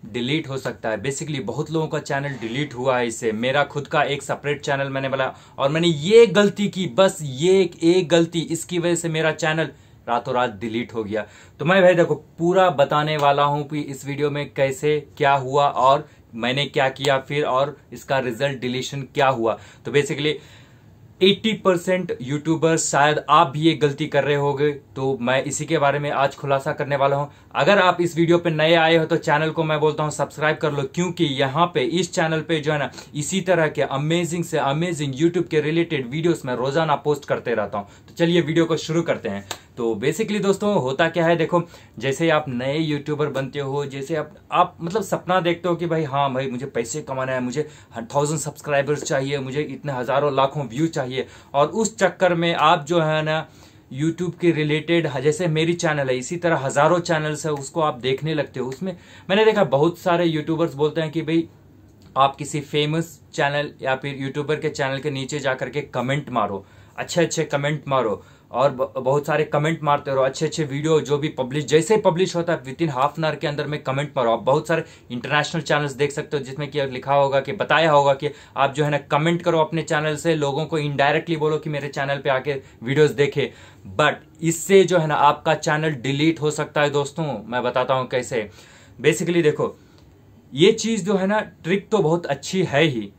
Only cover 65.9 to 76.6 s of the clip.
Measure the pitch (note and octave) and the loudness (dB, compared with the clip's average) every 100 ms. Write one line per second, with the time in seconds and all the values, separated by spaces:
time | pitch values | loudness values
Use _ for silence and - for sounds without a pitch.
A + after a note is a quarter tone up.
65.9 | C3 B2 C#3 C#3+ B2 G2+ G2 - - - | -6 -2 -4 -2 -2 -2 -4 -12 -20 -20
66.9 | - B2+ F3 E3 E3 D#3 C#3+ C#3+ D3+ - | -12 -6 0 0 0 -2 -2 -2 -4 -2
67.9 | C3+ A2+ G2 - - _ A2 C#3 B2+ C3+ | 0 0 -4 -10 -20 _ 0 0 0 -4
68.9 | - B2+ C#3+ C#3+ C3 D3+ D3 D3+ E3 D3+ | -2 0 0 0 -2 0 0 0 -2 0
69.9 | C#3+ D3 C3+ C3 C3+ D#3+ D#3+ D3+ C3+ D#3 | 0 0 0 0 0 -4 -2 -4 -2 2
70.9 | D#3+ C3+ C#3+ D3+ - C3 C#3+ C#3 D3+ D#3+ | 2 2 -2 -2 -4 -4 -4 2 2 4
71.9 | E3+ F#3+ E3+ F#3 E3+ E3+ E3 C3+ C3 E3 | 4 4 2 0 0 -2 -2 -4 -4 -2
72.9 | B2 C#3 D3+ D#3 D3 D#3+ D3 C#3+ D3 - | 0 0 0 -4 -2 -6 -4 -6 -6 -4
73.9 | B2+ C#3+ C#3+ A#2 A2+ G#2+ C#3+ D#3 E3 D#3+ | -4 -2 -2 0 0 2 0 2 -2 -2
74.9 | - - B2 C3 D3 C#3+ E3+ - D3+ D3 | -14 -12 -10 -2 0 0 -4 0 0 0
75.9 | B2+ C#3+ C#3+ D3+ D3+ B2+ C3+ | -2 -2 -2 -6 -6 -6 -10